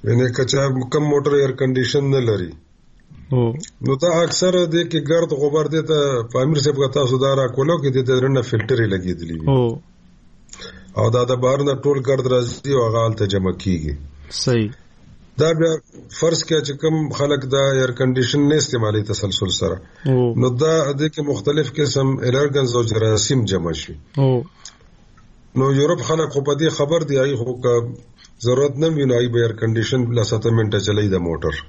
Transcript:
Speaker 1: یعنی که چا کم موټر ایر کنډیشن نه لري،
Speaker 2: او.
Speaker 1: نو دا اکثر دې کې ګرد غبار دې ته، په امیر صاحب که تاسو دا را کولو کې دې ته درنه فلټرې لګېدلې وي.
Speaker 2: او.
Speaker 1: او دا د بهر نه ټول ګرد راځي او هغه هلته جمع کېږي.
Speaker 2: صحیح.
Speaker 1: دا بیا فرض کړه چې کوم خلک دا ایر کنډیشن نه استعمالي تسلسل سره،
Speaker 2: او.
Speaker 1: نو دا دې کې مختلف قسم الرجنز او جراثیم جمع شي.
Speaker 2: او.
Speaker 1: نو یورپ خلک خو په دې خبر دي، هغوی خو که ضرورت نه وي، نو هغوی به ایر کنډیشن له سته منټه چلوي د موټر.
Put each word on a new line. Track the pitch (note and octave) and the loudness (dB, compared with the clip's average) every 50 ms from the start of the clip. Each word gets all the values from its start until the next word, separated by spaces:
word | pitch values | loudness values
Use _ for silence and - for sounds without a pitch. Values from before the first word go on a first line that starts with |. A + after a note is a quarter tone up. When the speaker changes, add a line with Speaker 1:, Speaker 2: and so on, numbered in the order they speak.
| - | 0
Speaker 1:
یعنی | A2 A#2 A#2+ B2 A#2+ A#2 | 0 2 2 2 0 0
که | - C3 | -2 0
چا | A#2+ D3 C#3 C#3 C#3 C3 C3 B2+ - | 0 0 0 0 0 -2 -4 -4 -2
کم | - D3+ D3+ | -2 0 0
موټر | D3 D3 C#3+ C#3 D3 C#3+ | 2 2 2 2 2 2
ایر | C#3+ C#3 C3 | 2 2 2
کنډیشن | B2+ - C3+ C3 C3 C3 B2+ G#2+ - D3 C#3 | 0 -2 -2 0 0 0 -2 0 0 0 2
نه | C#3 C3+ C3+ | 2 2 2
لري، | B2 A2+ G#2+ F#2+ F2+ E2 D2+ - _ _ - _ _ _ - - _ - - - - - C3+ | 2 2 0 0 -2 -6 -10 -16 _ _ -20 _ _ _ -20 -20 _ -20 -20 -20 -8 -2 0
Speaker 2:
او. | B2+ A#2+ A2+ A2+ D3+ - - - - A#2+ | 0 0 0 -2 -4 -10 -14 -14 -6 -2
Speaker 1:
نو | B2+ C3+ C3+ E3+ | -2 -2 2 2
دا | F3 E3 E3 E3+ | 2 2 2 2
اکثر | D#3+ - - F3+ F#3 F3+ | 0 0 0 0 2 2
دې | F3+ F3 E3 D#3 E3+ F3 - | 2 0 2 0 -2 -2 0
کې | E3 D#3 C#3+ C#3 | -4 -4 0 0
ګرد | E3 E3+ F3 D3+ D3+ | 0 0 2 0 -2
غبار | C3+ C#3+ D3 C#3+ D#3+ D3+ | -2 0 0 0 0 -2
دې | D3 D3+ D#3+ D#3 D#3+ | 0 -2 -2 -2 0
ته، | D#3 D3+ C#3+ C#3+ C3+ A#2+ A2+ A#2 - | 0 0 2 0 0 -2 -4 -2 -2
په | B2+ C3 | 0 0
امیر | D3 D#3+ D3 | 2 0 2
صاحب | C#3 D3+ C#3+ | 2 0 0
که | C3 C#3 C3 - | 0 0 0 0
تاسو | D3 C#3 A#2+ C3 C3 | 0 0 2 2 2
دا | C3 C#3 C#3 | 2 2 2
را | C3+ C3 | 0 0
کولو | B2 B2+ C3+ C3+ D#3 E3+ E3 | -2 0 0 0 0 0 0
کې | C#3 C#3 | 0 0
دې | B2 C3 B2+ | 0 0 0
ته | A#2+ C3 B2+ | 2 2 2
درنه | B2+ C3+ C#3 C3 A2+ | 2 2 0 0 0
فلټرې | - - A2 G#2+ - C3 A#2 A#2 G#2 F#2+ | 0 -2 -2 0 0 0 2 2 0 0
لګېدلې | F#2 F2 F2+ F2+ D#2+ E2+ E2 E2 D#2+ | -2 -2 -4 -6 -6 -6 -8 -8 -4
وي. | D#2+ - | 0 2
Speaker 2:
او. | C3+ B2+ B2 A#2 A#2 C#3+ - - - - _ - - - - - - - - - - - - - - - - - - | 2 2 2 0 -2 -6 -12 -20 -20 -20 _ -20 -20 -20 -20 -20 -20 -20 -20 -20 -20 -20 -20 -20 -20 -20 -20 -8 -4
Speaker 1:
او | G#2+ G#2+ A2+ | 0 0 2
دا | A#2 B2 B2 | 2 2 2
د | A#2+ C3 | 2 0
بهر | B2 B2 B2+ C3+ C#3 C#3+ | 0 2 2 2 2 2
نه | C#3+ C#3 | 0 0
ټول | C#3 C3+ C#3+ C#3+ C3+ B2 | 0 0 0 0 0 2
ګرد | C3+ C#3 C3 B2 | 0 0 0 2
راځي | B2 B2+ B2 B2 A#2+ - - - C#3 C#3 | 2 2 2 0 0 -8 -8 -4 0 0
او | C3 A#2 A2+ | 2 2 2
هغه | A2 A#2 A2+ | 2 2 2
هلته | A2+ A2 G#2+ G#2+ | 0 0 0 -2
جمع | G2 G2 G2 F#2+ F#2 F2+ | 0 0 0 0 0 -2
کېږي. | - - G2+ F2+ D#2+ D2+ D2+ D2 C#2+ C#2+ - - - - - | -2 -2 -2 -2 0 -2 -4 -6 -6 -10 -16 -20 -20 -20 -12
Speaker 2:
صحیح. | - - - C3+ B2 A#2 A2 G#2 B2+ - - - - - - - - - - - - - | -8 -4 -2 0 2 2 0 -2 -6 -12 -20 -20 -20 -20 -20 -20 -20 -20 -20 -18 -2 0
Speaker 1:
دا | D3 D#3+ E3 | 0 0 2
بیا | D#3 E3 E3 D#3+ D3+ - _ - - - - - - | 2 0 0 0 -4 -8 _ -20 -20 -20 -18 -6 -2
فرض | D#3+ E3 E3 - - | 0 0 0 0 -2
کړه | - E3 D#3 C#3+ | -2 -2 -2 -2
چې | C#3+ C#3 | -4 -8
کوم | C3+ - D#3 D#3+ D#3+ D#3 C#3 | -2 -2 0 0 0 -2 -4
خلک | A2+ - C#3+ C#3+ D3 C#3 C3 B2+ | -2 -2 -2 0 0 -2 -2 -2
دا | C3 C#3 C#3 C#3 C3+ C3 | 0 2 2 2 2 2
ایر | C3 B2+ | 0 0
کنډیشن | B2 - C3+ B2+ B2+ C3 B2 A2 - D3 C#3+ C#3+ | 0 0 0 0 2 0 0 0 2 2 2 4
نه | D3+ | 4
استعمالي | D#3 C3 - - A#2+ A2 G#2+ G#2 G#2+ G#2+ | 2 0 0 -2 0 0 0 0 -2 -2
تسلسل | G#2+ G2 - - G2 F#2 - G#2 F#2 | -2 -4 -4 -4 -4 -2 -2 -2 -2
سره، | F2 - F#2+ F2+ E2+ F2+ - - - - - | -2 -2 -2 -2 -4 -4 -10 -20 -20 -8 -2
Speaker 2:
او. | D3 C3 B2+ B2 A#2+ A#2 A#2+ | 0 2 2 2 0 0 0
Speaker 1:
نو | B2 B2+ | 0 0
دا | B2 B2 D3+ D#3 D#3+ D#3+ D3+ C3+ C#3+ | 0 0 2 2 2 2 0 0 -2
دې | C3+ D3+ D#3 | -2 -2 -4
کې | - - | -2 -4
مختلف | D3 C#3+ C#3+ C#3 - D3 D3 D#3 D3 - - | -4 -4 -4 -2 -2 0 0 0 -2 -2 -2
قسم | - D3 C3 A2 C#3 C3+ C3+ C3+ C3+ | -2 -2 0 0 0 0 0 0 0
الرجنز | - B2+ A#2+ C3+ D3 D3 C3 C#3+ C3+ B2 A#2 | 0 0 2 2 0 2 2 0 0 0 0
او | B2 A#2 | 0 0
جراثیم | A2 A2 A2 A2 A2 G#2+ G2+ - - C#3+ C3 A2 | 0 0 0 2 2 2 2 0 0 0 0 0
جمع | F#2 F#2+ F2+ E2+ E2+ D#2+ | 0 0 -2 -2 -2 -6
شي. | D2+ - - - - - - _ C#3 | -6 -8 -14 -16 -18 -20 -10 _ 0
Speaker 2:
او. | C#3 C3 C3 B2 - - _ _ - - - - - - - - - - - - - - - - - - - | 2 2 2 0 -2 -6 _ _ -20 -20 -20 -20 -20 -20 -20 -20 -20 -20 -20 -20 -20 -20 -20 -20 -20 -6 -2
Speaker 1:
نو | C3 C3+ C3+ C#3 | 0 0 2 2
یورپ | C3+ C#3+ D3+ F3 - | 2 4 2 2 0
خلک | A#2+ - D#3+ D#3+ D#3 D3+ - | 0 -2 0 0 -2 -2 -2
خو | C#3+ | -2
په | C3+ C#3+ C#3+ | 0 0 0
دې | C#3 D#3+ D#3 | 0 0 0
خبر | D3+ - D3 C#3+ E3 E3+ D#3+ | 0 0 0 0 2 -2 0
دي، | C#3 C#3 | 0 0
هغوی | C3+ C3 C#3 C#3 | 2 2 2 0
خو | A#2 A#2 B2+ B2 A#2+ | -2 -4 -4 -6 -2
که | B2 B2 A#2+ A#2+ A2+ A#2+ A#2+ - - - - - - - - - | 0 2 2 2 0 -2 -10 -12 -16 -20 -20 -20 -20 -20 -20 -4
ضرورت | A2+ A#2 B2 C3 C#3+ D3 B2 | 0 0 2 2 2 0 0
نه | C3+ D#3 E3 | 0 0 0
وي، | D#3+ D3 C#3 | 2 2 2
نو | C3 B2 | 2 2
هغوی | A#2 B2 B2 | 2 2 2
به | A#2 A#2+ | 2 2
ایر | A#2 A2+ A2 | 0 0 0
کنډیشن | G#2+ - A2+ A2+ A2+ A2 - - B2+ B2 A#2 A#2+ | -2 -2 0 0 0 0 0 0 0 0 0 0
له | A#2 G#2+ | 0 0
سته | G2+ A#2 G#2+ A2 A#2 | 0 -2 0 0 2
منټه | A2+ A2+ A2 G#2 G2+ G#2 | 2 2 2 2 0 -2
چلوي | F#2+ G#2 G2+ G#2 G#2 G2+ | 0 0 0 0 2 2
د | F#2+ | 0
موټر. | F2+ F2 E2+ E2 D2+ - D#2+ D2+ D2+ - | 0 0 -2 -4 -2 -4 -4 -4 -4 -10